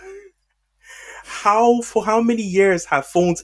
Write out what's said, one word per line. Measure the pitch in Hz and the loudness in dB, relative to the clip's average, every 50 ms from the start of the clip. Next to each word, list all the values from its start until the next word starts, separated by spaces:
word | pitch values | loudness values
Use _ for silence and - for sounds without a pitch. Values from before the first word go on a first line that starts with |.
| 370 381 392 403 403 - _ _ _ _ _ | -18 -20 -20 -20 -20 -20 _ _ _ _ _
<laughs> | _ _ _ _ _ _ - - - - - - - - | _ _ _ _ _ _ -20 -20 -20 -20 -20 -20 -20 -18
how, | - - - - 208 208 220 233 240 240 240 | -16 -14 -4 0 0 2 4 4 4 2 2
for | 233 - - 220 185 | 0 -4 -4 -4 -2
how | 214 220 226 | 0 0 0
many | 233 233 240 226 214 | 2 0 0 -2 -2
years | 196 180 196 196 196 185 170 - | -2 0 2 2 4 2 0 -2
have | - 151 139 139 | -2 -2 -2 -2
phones | - - 175 180 180 170 - | -2 0 0 2 2 0 -2